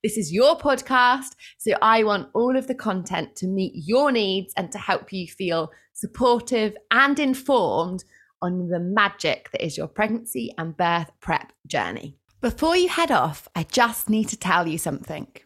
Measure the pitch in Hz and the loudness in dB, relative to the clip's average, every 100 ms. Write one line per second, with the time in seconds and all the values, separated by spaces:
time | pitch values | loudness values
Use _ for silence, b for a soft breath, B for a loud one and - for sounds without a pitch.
0 | 214 220 156 180 269 320 285 262 - 262 | -4 -4 -4 4 4 4 0 0 0 4
1 | 247 262 262 - B B - - 220 226 | 4 2 -4 -18 B B -2 2 4 4
2 | 214 202 - 202 240 262 262 - 220 190 | 4 0 -2 0 2 0 -2 -4 -2 -4
3 | 180 180 - - 185 190 185 160 151 240 | -4 -6 -6 -6 -4 -2 -2 -4 0 2
4 | 294 240 202 190 190 - 175 202 - 190 | 4 2 2 -2 -4 -6 -6 -8 -2 -2
5 | - 190 170 - 185 165 156 b b - | -2 -8 -8 -6 -2 -2 -4 b b -12
6 | 208 - 247 240 240 233 214 214 _ 233 | -12 0 2 2 2 0 0 -4 _ 2
7 | 277 285 285 262 - 262 170 104 170 185 | 4 2 0 0 2 2 2 0 -2 -6
8 | b b b _ 180 180 175 175 175 208 | b b b _ -4 -2 -2 -4 0 0
9 | 202 - 160 - - - 160 147 156 - | 0 0 -2 -2 -6 -6 -6 -6 -8 -2
10 | 214 226 - 131 117 - 165 156 175 170 | -2 -2 -6 -8 -8 -8 -10 -2 0 0
11 | 156 _ - 160 - _ 127 143 90 101 | -4 _ -4 -4 -4 _ -6 -4 -2 -6
12 | - - _ _ 240 233 320 359 359 349 | -12 -18 _ _ -4 0 2 4 2 0
13 | 330 214 139 147 - - 160 - 233 226 | 2 2 2 -4 -10 -6 -2 2 2 2
14 | - 214 220 - 185 175 170 156 165 139 | 0 0 0 -4 0 2 2 -2 -4 -6
15 | - 156 - - | -8 -12 -12 -18